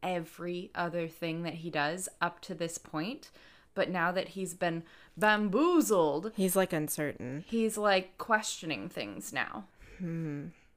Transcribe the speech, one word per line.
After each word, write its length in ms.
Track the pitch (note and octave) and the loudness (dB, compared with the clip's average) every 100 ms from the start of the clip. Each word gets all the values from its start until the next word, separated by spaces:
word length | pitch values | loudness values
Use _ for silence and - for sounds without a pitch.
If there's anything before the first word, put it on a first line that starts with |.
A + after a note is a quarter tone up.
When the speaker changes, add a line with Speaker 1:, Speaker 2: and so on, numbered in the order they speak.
Speaker 1:
every 640 | F#3 F3 D#3+ - F3 F3 G3 - | -4 -2 -4 -8 -6 -6 -6 -2
other 320 | F3 E3+ E3 | -2 -2 -4
thing 340 | - E3+ E3 | -4 -4 -4
that 140 | E3+ E3 | -4 -6
he 160 | E3+ | -4
does 360 | D3+ D3 F#3 F3+ - | -2 0 -2 -6 -4
up 200 | E3+ - | -4 -4
to 120 | - | -10
this 240 | E3 E3+ - | -6 -4 -6
point. 540 | - D3+ F3+ C#4+ - - - - _ | -8 -6 -4 -6 -14 -20 -20 -20 _
But 160 | - E3+ | -2 0
now 220 | F3+ E3+ | 2 2
that 180 | F3+ - | 0 -2
he's 240 | F#3+ F#3 | -4 -6
been 300 | F3 F3 E3 E3 - - - | -2 0 0 -6 -18 -14 2
bamboozled, 1120 | G#3+ G#3+ G#3+ G#3 E4+ E4+ G#3+ G3 D#3 C#3+ G#3 G#3 | 4 4 4 4 6 6 6 6 6 4 -2 0
Speaker 2:
He's, 200 | F#3 F#3+ | 2 4
like, 180 | F#3 | 2
uncertain. 720 | D#3+ D3+ - D3 - A#2+ C#3+ F#3+ | 2 -2 -2 -4 -4 -6 -8 -4
Speaker 1:
he's, 280 | A3+ A3 G#3 | 0 0 2
like, 440 | G#3 F#3+ F#3 - | 4 4 2 -6
questioning 680 | - G#3+ G#3+ - D#3+ C#3 F3 | 0 0 0 -6 -6 -6 -6
things 460 | - G#2 F#2+ - | -8 -8 -8 -6
now. 320 | C3 - - F#3+ - - - | -4 -4 -6 -14 -20 -18 -8
Speaker 2:
Hmm. 520 | F3 E3 D#3+ C#3+ D#3+ - _ | -6 -4 -4 -6 -10 -14 _